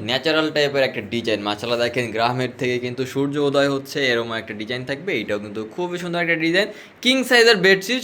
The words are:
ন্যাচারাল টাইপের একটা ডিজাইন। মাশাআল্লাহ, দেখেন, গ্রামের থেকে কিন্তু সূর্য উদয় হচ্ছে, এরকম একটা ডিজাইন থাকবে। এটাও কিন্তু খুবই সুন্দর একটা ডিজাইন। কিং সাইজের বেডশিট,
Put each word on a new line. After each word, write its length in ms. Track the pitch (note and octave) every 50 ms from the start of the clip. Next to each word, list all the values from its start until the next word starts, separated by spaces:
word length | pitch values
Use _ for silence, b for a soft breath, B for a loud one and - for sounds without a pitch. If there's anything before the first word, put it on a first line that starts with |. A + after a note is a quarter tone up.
| G#2
ন্যাচারাল 400 | G#2+ B2 C3+ - D#3+ D#3 D#3 D#3 D3+ D3
টাইপের 280 | D3+ D3 C#3 B2+ C#3 C3 B2
একটা 120 | - B2 G#2 G2 A2+
ডিজাইন। 260 | A#2 A2 A2+ A2 G2+ G2+
মাশাআল্লাহ, 320 | G#2 G#2+ - - A#2 A#2+ A#2 A#2+
দেখেন, 200 | A#2 - C3 B2 A2+ G#2
গ্রামের 360 | A2 A#2 A#2+ B2+ B2+ B2+ B2 B2 -
থেকে 160 | C3 B2 B2 B2 A#2+
কিন্তু 180 | B2 B2 B2 C3 B2+ -
সূর্য 220 | C3+ C#3+ C#3+ C#3+ D3 C#3+ C#3+
উদয় 200 | C3+ C#3+ C#3 C#3+ C#3
হচ্ছে, 240 | C3+ C3+ - - D3+ C#3 B2+
এরকম 200 | A#2+ A#2 A#2 A#2 A2+ A2+
একটা 120 | G#2 G#2+ G#2+ G#2
ডিজাইন 200 | A2 G#2+ B2 B2+ B2+ B2+
থাকবে। 220 | C#3 C#3 E3+ G3+ F3 A#2
এটাও 180 | G#2 G#2+ G#2 G#2 G#2
কিন্তু 160 | G#2+ G2+ A2 A2 A2 -
খুবই 220 | - F3 F3 F3 F3 F3
সুন্দর 200 | F3 E3+ F3 F3
একটা 120 | E3 E3+ D#3+ D#3+
ডিজাইন। 220 | E3 E3+ F#3+ G#3 G3+ B B B B B - -
কিং 120 | B3 C4 C4+ B3 -
সাইজের 280 | B3 A#3+ A3+ A3+ A3+ F#3+ E3+
বেডশিট, 360 | F#3+ F#3+ F#3+ G3 - B3 B3+